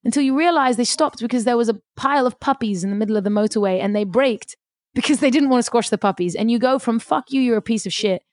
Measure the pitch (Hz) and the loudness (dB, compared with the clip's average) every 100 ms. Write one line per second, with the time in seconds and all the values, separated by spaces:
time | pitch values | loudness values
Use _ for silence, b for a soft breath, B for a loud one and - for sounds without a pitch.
0 | - 285 269 269 339 330 262 233 240 - | -2 0 0 2 2 2 2 0 -2 0
1 | 294 - 226 247 220 240 226 208 _ - | -2 -2 -4 0 0 2 0 -2 _ -6
2 | 269 285 254 - - 269 220 190 196 202 | 0 0 0 -2 -2 -2 -2 -2 -4 -2
3 | 214 214 196 208 214 220 202 185 196 208 | -2 0 0 0 0 0 0 0 0 -2
4 | 202 214 269 220 - - _ _ _ - | 0 2 0 -2 -8 -20 _ _ _ -4
5 | - 294 285 269 277 254 233 240 208 208 | 0 2 4 2 4 2 2 -2 0 0
6 | 202 185 180 - 220 233 254 262 247 226 | 0 0 -4 -2 0 2 2 0 0 -4
7 | - 262 - 269 247 220 - 226 190 - | -2 -4 -2 0 2 0 0 -4 -2 -4
8 | 214 185 _ | -2 -2 _